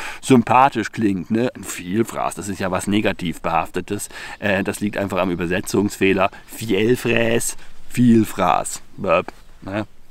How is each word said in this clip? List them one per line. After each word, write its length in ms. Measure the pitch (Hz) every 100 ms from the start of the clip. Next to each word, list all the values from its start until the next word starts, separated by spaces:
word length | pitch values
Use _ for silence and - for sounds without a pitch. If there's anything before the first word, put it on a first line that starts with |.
| - -
sympathisch 720 | - 127 110 123 135 120 104
klingt, 380 | - 110 95 82
ne? 200 | 110 123
Ein 100 | -
Vielfraß, 680 | 95 - 87 101 117 71 -
das 140 | - 92
ist 120 | 95
ja 100 | 95
was 160 | 90 92
negativ 540 | 101 104 92 87 78
behaftetes. 680 | 87 82 87 - 90 101 - - - -
Äh, 260 | 104 98
das 160 | 101 98
liegt 160 | 104 -
einfach 220 | 98 92
am 120 | 95
Übersetzungsfehler. 1000 | 87 87 90 - 104 101 - 95 95 95 - -
Fjellfräs, 1080 | - 113 95 110 127 120 117 117 117 - - - - -
Vielfraß. 960 | - 123 113 104 - 87 50 - - - -
Böp, 360 | 95 85 87 - - -
ne? 240 | 95 101 104 - -